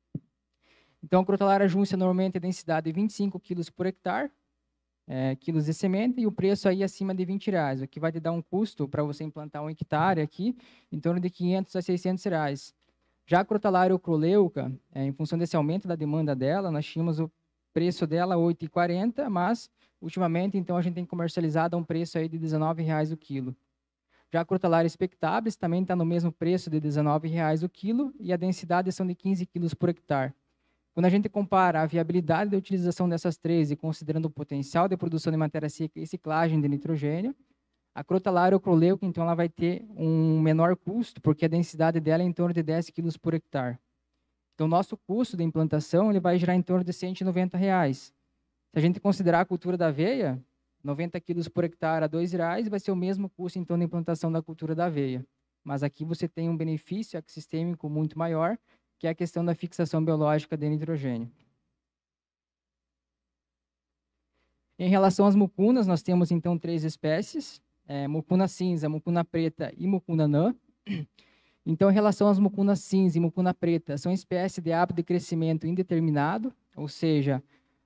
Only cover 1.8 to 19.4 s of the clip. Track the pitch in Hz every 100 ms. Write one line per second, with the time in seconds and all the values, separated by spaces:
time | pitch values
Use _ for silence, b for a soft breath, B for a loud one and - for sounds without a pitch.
1.8 | 202 196 185 180 190 180 180 180 - 160
2.8 | 160 160 214 - 202 185 - 180 165 -
3.8 | 185 185 185 208 285 - _ _ _ _
4.8 | _ _ - 131 131 135 - 160 151 160
5.8 | 196 190 247 247 214 214 190 196 196 185
6.8 | 196 - 196 190 185 196 220 185 143 131
7.8 | 135 - 160 165 165 170 - 190 214 -
8.8 | 139 143 147 143 156 156 151 147 151 156
9.8 | - 156 175 170 151 - 214 240 B B
10.8 | B 156 165 175 180 - 180 190 185 185
11.8 | 180 180 185 185 208 165 147 139 - _
12.8 | _ _ _ _ - 175 202 208 208 185
13.8 | 185 185 175 160 160 208 190 147 131 131
14.8 | _ 139 135 139 151 170 170 165 147 180
15.8 | 185 165 151 156 151 131 131 185 190 151
16.8 | 151 160 170 156 160 - _ _ _ 160
17.8 | 175 170 160 160 180 175 170 165 160 175
18.8 | 175 175 226 233 277 185